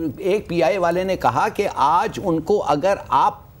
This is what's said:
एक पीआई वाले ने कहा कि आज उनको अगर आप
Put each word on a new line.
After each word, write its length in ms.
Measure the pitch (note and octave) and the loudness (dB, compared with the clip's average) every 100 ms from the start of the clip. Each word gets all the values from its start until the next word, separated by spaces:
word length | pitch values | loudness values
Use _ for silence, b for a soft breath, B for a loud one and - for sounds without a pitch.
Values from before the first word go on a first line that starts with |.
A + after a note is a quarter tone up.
| D#3+ - | -8 -4
एक 280 | F#3+ G#3 - | -2 -2 -2
पीआई 280 | E3+ E3 G3+ | 0 2 2
वाले 260 | E3+ F3 | 0 0
ने 120 | F#3+ F3+ | -2 0
कहा 340 | C3 C3 G#3 | 0 0 0
कि 160 | G3 G3 - | -2 -4 0
आज 420 | C#3 E3+ A3 - G3 | 2 2 0 -4 -2
उनको 320 | D#3+ D#3+ G#3 | -2 0 0
अगर 420 | - D3 F#3+ G3 - | 0 0 0 -2 0
आप 360 | C3+ G3 - - - | 2 2 0 -14 -20